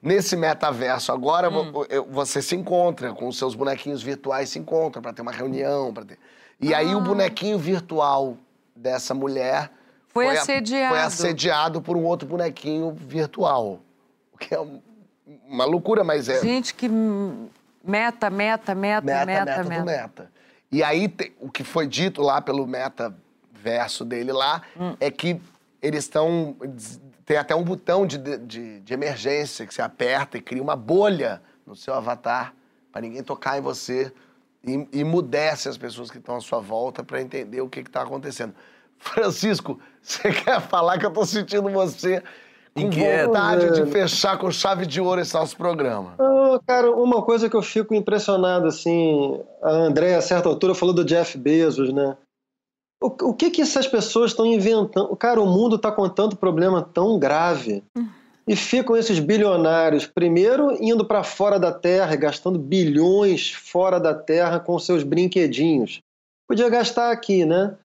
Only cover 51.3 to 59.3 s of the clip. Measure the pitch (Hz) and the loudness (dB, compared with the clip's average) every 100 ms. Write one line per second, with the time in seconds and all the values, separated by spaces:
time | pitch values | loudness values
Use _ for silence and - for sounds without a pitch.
51.3 | 139 127 160 160 127 131 139 139 135 _ | -2 2 4 4 2 0 0 -2 -4 _
52.3 | _ _ _ _ _ _ _ 247 - 320 | _ _ _ _ _ _ _ -4 0 -2
53.3 | 233 339 339 294 277 262 226 214 226 233 | 2 0 2 0 2 2 0 0 2 2
54.3 | 226 226 226 196 220 202 185 202 202 233 | 2 2 4 4 2 2 0 0 0 2
55.3 | 233 202 180 233 220 214 208 190 185 214 | 4 4 4 4 2 0 0 0 2 0
56.3 | 190 190 160 180 185 175 - 196 214 135 | 2 0 2 2 2 0 0 2 2 2
57.3 | 147 175 151 120 101 - 240 226 - _ | 2 2 0 -2 -6 -8 -8 -8 -10 _
58.3 | _ - 196 - 254 247 233 226 175 151 | _ -2 -2 2 0 4 2 4 0 4